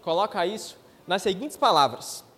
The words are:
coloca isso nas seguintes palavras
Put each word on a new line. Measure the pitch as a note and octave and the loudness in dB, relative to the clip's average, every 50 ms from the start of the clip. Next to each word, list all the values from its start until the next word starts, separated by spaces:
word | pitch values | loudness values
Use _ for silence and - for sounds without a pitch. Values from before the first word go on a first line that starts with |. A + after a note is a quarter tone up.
coloca | _ F3 D#3+ E3+ G3+ G#3+ G#3+ G3+ F3 | _ -2 0 0 0 -2 0 -2 -2
isso | F3+ G#3+ G#3+ - - - - _ - _ _ _ | -2 -2 -6 -10 -14 -16 -20 _ -20 _ _ _
nas | - F3 G3 | -4 -4 0
seguintes | - G#3+ F#3 F3+ B3 D4+ - | 0 -2 -2 -2 -6 -10 -4
palavras | - C#4+ A#3+ F#3 D#3 C#3 B2 A#2 - - - - - - _ _ | 2 2 4 6 6 4 4 2 -6 -12 -14 -14 -14 -16 _ _